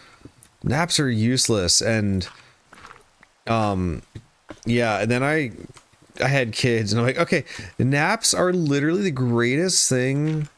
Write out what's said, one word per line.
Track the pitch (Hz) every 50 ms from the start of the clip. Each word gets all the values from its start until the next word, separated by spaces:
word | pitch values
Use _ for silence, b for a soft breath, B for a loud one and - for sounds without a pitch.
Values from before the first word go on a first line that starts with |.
| B B B B B B B _ - - _ _ -
Naps | - 120 147 170 170 - -
are | 147 131
useless." | 120 110 110 117 127 127 - - 117 104 90 85 - - -
And, | 110 113 110 104 101 98 95 87 B B B B B B B _ _ - - - - - - - _ _ _ - _ _ _ _
um, | - 117 113 110 104 101 92 92 87 78 60 - - - - - _ _ _ _ - - - -
yeah, | 113 117 120 120 113 107 95
and | 104 113
then | 120 123 131
I, | 143 151 160 147 117 - - - - - - - _ _ _ _ _ - - -
I | 135
had | 135 139 127 113 104
kids, | - - 127 117 110 110 101 107
and | 117
I'm | 117
like, | 131 131 -
"Okay, | 170 - - 160 B B B B B B B -
naps | 117 127 139 143 151 175 214 220 - - -
are | 180 170 180 180
literally | 180 165 147 139 143 143 156 165 196 202
the | 190
greatest | 143 127 131 120 117 117 120 120 131 143 180 190 175 - - -
thing | 131 127 127 131 135 143 151 156 156 156 151 - -